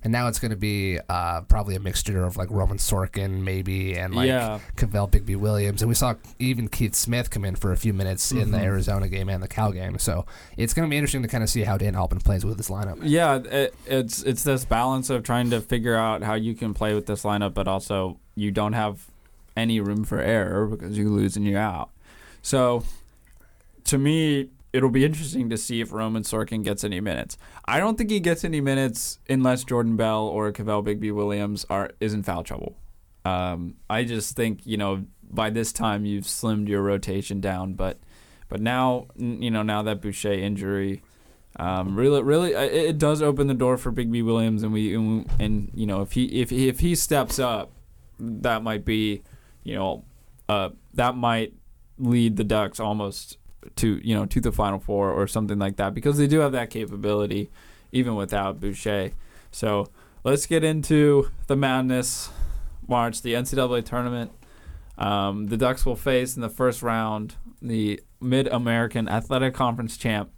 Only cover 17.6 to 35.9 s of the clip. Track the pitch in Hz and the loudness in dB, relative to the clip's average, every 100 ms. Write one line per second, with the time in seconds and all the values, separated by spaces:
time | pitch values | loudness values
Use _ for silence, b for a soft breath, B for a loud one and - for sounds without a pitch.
17.6 | 98 95 - 101 92 - - - 104 98 | 0 -2 0 -2 -2 -6 -12 -4 -2 0
18.6 | 104 113 107 101 - - - - - - | 0 0 -2 -4 -14 -20 -20 -20 -10 -2
19.6 | 113 113 101 104 107 104 67 113 90 92 | 2 2 0 -2 -2 0 2 2 2 0
20.6 | 107 110 90 107 104 104 101 104 104 98 | 0 -2 -4 0 2 4 2 2 0 2
21.6 | 107 87 - - B B B B - 135 | 0 -2 -8 -12 B B B B -2 2
22.6 | 127 120 - B B B - - - - | 4 2 -2 B B B -20 -20 -20 -20
23.6 | - - - 139 139 160 156 143 135 - | -20 -8 0 2 4 4 4 2 -2 -12
24.6 | - 131 131 127 143 156 151 165 117 113 | -2 2 4 6 4 2 -4 -2 -2 -2
25.6 | - 117 113 110 110 110 104 110 107 110 | -2 -4 -4 -4 -2 -2 -2 -2 -2 -2
26.6 | 104 101 107 90 104 69 - - B B | -2 -2 -2 -2 -2 -4 -6 -12 B B
27.6 | - 131 202 226 220 214 170 165 175 156 | -2 0 0 0 0 0 2 0 0 0
28.6 | 139 135 135 113 - - - 131 127 127 | 0 2 0 -2 -8 -10 -2 2 4 2
29.6 | 127 123 113 113 113 110 107 90 107 101 | 0 0 2 2 2 2 0 0 -2 -2
30.6 | 107 104 104 104 107 104 104 104 104 104 | -2 0 0 -2 -2 0 0 0 -2 -4
31.6 | - 98 95 - 107 104 95 85 - - | -4 -4 -4 -4 -2 -2 -2 -4 -6 -8
32.6 | - - - - - - 92 90 92 87 | -10 -12 -20 -20 -20 -8 -2 -2 -2 -4
33.6 | 85 - - 110 120 117 - - 113 104 | -8 -10 -4 -2 -2 -2 -6 -2 -2 -2
34.6 | - 107 101 95 95 - - 101 110 113 | -6 -4 -2 -2 -6 -14 -8 -2 0 0
35.6 | 110 - 113 | -2 -2 0